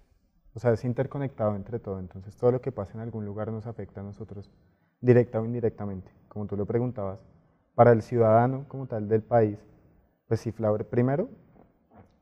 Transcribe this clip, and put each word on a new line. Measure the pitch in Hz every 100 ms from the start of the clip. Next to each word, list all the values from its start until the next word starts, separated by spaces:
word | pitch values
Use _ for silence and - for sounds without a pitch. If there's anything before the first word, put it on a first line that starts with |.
| _ _ _ _ _
o | -
sea, | 123
es | 110
interconectado | 123 120 131 143 139 - 107 104
entre | 95 113
todo, | - 95
entonces | 92 98 101 -
todo | 123
lo | 123
que | 131
pasa | 107 95 113
en |
algún | 117 110 104
lugar | 101 107
nos | 110 113
afecta | 110 98 101
a |
nosotros | 101 101 110 101 - _ _ _ _ _
directa | 123 120 117 110
o | 113
indirectamente, | 120 113 - 101 95 - _ _
como | 104 104
tú | 101
lo | 98
preguntabas, | 117 123 117 98 95 - _ _ _ _ -
para | 117
el | 113
ciudadano | - 120 113 113 123 131 143
como | 135 131
tal | 110 104
del | 110
país, | 110 120 107 104 - _ _ _ _ _ _
pues | 113
Seaflower | 117 - 110 107 107
primero | 117 123 143 240 - _ _ _ _ _ _ _ _